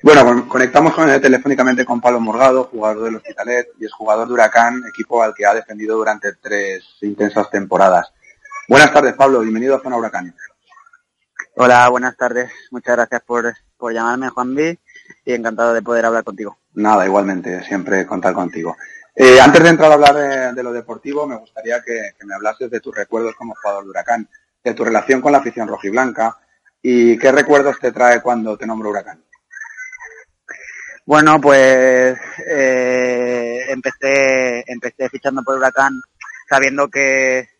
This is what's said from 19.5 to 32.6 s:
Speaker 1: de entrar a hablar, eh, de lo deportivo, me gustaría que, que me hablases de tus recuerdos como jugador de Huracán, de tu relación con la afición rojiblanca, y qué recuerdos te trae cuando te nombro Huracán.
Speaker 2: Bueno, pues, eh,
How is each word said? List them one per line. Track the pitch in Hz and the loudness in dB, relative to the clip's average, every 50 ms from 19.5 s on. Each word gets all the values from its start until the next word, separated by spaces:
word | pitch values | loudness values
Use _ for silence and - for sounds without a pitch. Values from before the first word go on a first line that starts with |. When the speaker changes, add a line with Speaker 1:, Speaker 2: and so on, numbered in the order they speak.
| 143 170 | 8 6
Speaker 1:
de | 160 170 | 6 6
entrar | 165 151 160 156 | 6 6 6 6
a | 151 | 6
hablar, | 147 147 143 143 | 8 6 4 4
eh, | 147 143 139 139 131 127 123 120 | 4 0 -2 -2 -2 -4 -4 -6
de | 131 | -6
lo | 123 123 | -8 -8
deportivo, | 120 120 113 - 113 107 _ 135 139 147 147 | -8 -10 -10 -12 -16 -14 _ -10 -8 -8 -8
me | 143 123 | -8 -10
gustaría | 110 - _ _ - - 117 120 120 | -16 -18 _ _ -14 -8 -6 -6 -6
que, | 117 120 117 113 104 101 _ _ | -6 -8 -10 -10 -10 -12 _ _
que | 107 | -18
me | 101 98 | -16 -14
hablases | 98 104 107 110 _ 131 113 | -6 -6 -6 -6 _ -10 -10
de | 120 110 | -10 -10
tus | _ 127 - | _ -10 -10
recuerdos | - 101 _ - 113 117 110 110 | -10 -8 _ -6 -6 -6 -6 -10
como | _ 120 113 107 - | _ -16 -18 -16 -10
jugador | - 104 101 98 101 | -8 -8 -8 -8 -10
de | 98 | -10
Huracán, | 92 92 - - 117 117 104 _ _ _ _ _ _ _ _ | -12 -10 -6 -4 -6 -6 -6 _ _ _ _ _ _ _ _
de | 120 | -8
tu | 113 139 | -6 -4
relación | - 123 113 107 - - 135 127 | -4 -2 -2 -2 0 0 -2 0
con | 131 147 | 2 2
la | 143 135 | 2 2
afición | - 120 - 120 110 101 | 0 -2 -8 -8 -8 -8
rojiblanca, | 107 - - 101 104 127 131 127 107 - 113 113 113 _ _ _ _ _ _ _ _ _ | -8 -8 -8 -4 -4 -2 -4 -4 -4 -4 -4 -4 -4 _ _ _ _ _ _ _ _ _
y | - 131 123 120 117 120 117 110 | -2 0 2 4 4 4 2 4
qué | - 135 | 2 2
recuerdos | 127 147 135 139 147 143 139 143 131 - | 4 4 2 4 2 2 2 0 -4 -2
te | - 123 | -6 -6
trae | - - 123 123 120 117 | -2 2 2 2 2 2
cuando | - 127 120 117 110 110 104 | 0 -4 -4 -4 -4 -8 -8
te | - 123 | -10 -10
nombro | 110 113 110 110 104 | -10 -10 -8 -8 -8
Huracán. | 101 101 - - - _ _ _ _ _ _ _ - - - - - - - - - - - - 453 453 508 _ _ _ _ - - - - - - - - - - - _ | -8 -8 -10 -12 -20 _ _ _ _ _ _ _ -20 -20 -18 -18 -18 -20 -20 -20 -20 -20 -20 -20 -20 -20 -20 _ _ _ _ -20 -20 -20 -20 -20 -20 -20 -20 -20 -20 -20 _
Speaker 2:
Bueno, | - 147 151 151 156 156 156 | 2 2 4 6 4 4 4
pues, | 135 143 139 135 131 131 131 127 131 131 127 127 127 127 127 - - - - - - | 4 4 6 6 6 4 4 4 4 4 4 2 2 0 -2 -4 -14 -18 -16 -14 -10
eh, | - 165 143 | -6 -4 -2